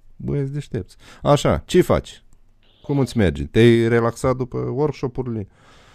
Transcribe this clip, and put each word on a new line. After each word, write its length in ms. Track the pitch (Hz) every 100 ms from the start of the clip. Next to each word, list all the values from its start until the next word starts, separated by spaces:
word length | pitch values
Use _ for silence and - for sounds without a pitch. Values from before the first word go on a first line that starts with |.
| - -
Băieți 360 | 123 143 139
deștepți. 440 | 147 - 113 92 - - -
Așa, 360 | - 143 147 80
ce 220 | - 180
faci? 420 | - 87 - - - - _ _ _ _
Cum 160 | - 143
îți 180 | 123 123
merge? 280 | 95 71 71
Te-ai 420 | 110 117 117 113
relaxat 480 | 117 117 117 135 127
după 220 | 123 123
workshop-urile 880 | 123 120 151 - 135 127 127 110 98 _ _ - _